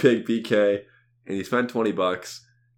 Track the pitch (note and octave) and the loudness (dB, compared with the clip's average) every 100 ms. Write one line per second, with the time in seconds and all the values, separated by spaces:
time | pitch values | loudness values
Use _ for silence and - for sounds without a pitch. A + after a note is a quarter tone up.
0 | C3+ A#2 - A#2 - G#2+ G2+ G2+ - _ | 2 2 0 -4 0 2 2 0 -4 _
1 | _ _ - G2 F#2 B2 A#2+ A#2+ A2 F#2 | _ _ -8 -8 -2 -2 -2 -2 -2 0
2 | F#2 F2+ - - _ _ _ | -2 -2 -10 -18 _ _ _